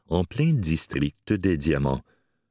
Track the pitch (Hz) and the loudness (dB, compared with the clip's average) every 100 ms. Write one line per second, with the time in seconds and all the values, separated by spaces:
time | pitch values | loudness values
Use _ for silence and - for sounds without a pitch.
0 | _ 87 90 - 165 139 80 80 - 67 | _ -2 0 0 2 2 0 -2 -2 -4
1 | 71 - - 104 95 76 76 69 69 67 | -4 -6 -4 0 0 0 0 0 0 -2
2 | - _ _ _ _ | -8 _ _ _ _